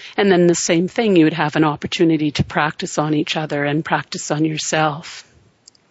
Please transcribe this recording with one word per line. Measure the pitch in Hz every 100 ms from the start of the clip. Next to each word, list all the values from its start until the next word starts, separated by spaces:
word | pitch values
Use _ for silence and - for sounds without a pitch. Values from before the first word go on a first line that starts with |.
| - -
And | 202
then | 175 175
the | 170
same | - 170 180
thing, | - 226 185
you | 156
would |
have | 160 151 156
an | 156
opportunity | 147 - - 165 160 151
to | 143 -
practice | - 151 - 185 -
on | 151
each | 151 - 165
other | 156 147 143
and | 147
practice | 160 156 147 175 -
on | 151 160
yourself. | 156 - 160 156 147 - - - _ _ _ - _ _